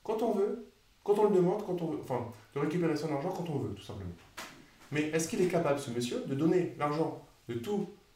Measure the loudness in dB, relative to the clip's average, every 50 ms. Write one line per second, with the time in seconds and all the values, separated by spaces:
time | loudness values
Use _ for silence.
0 | _ -4 -2 0 2 2 2 2 2 0 0 -4 -8 -14 _ _ _ _ _ _
1 | _ 2 4 6 6 6 6 6 6 4 4 0 -2 -4 -2 -2 -2 -2 -4 -6
2 | -4 -4 -4 -4 -4 -6 -10 -16 -20 -8 -4 -2 0 0 0 0 0 0 0 0
3 | -2 -2 -4 -2 -2 -4 -4 -4 -4 -4 -2 -2 -4 -4 -6 -10 -12 -12 -12 -10
4 | -10 -10 -12 -14 -18 -18 -16 -16 -16 -14 -16 -20 -20 -20 -20 -20 -12 -4 -2 -2
5 | -2 0 0 0 0 0 0 2 2 2 2 2 2 2 0 0 -2 -4 -4 -4
6 | -2 -2 -4 -4 -4 -4 -2 2 4 4 4 4 2 0 -2 -2 -2 0 0 0
7 | 0 -2 -4 -8 -16 -20 -20 _ _ -8 -6 -6 -2 -2 -2 -2 -2 -4 -10 -18
8 | _ _ _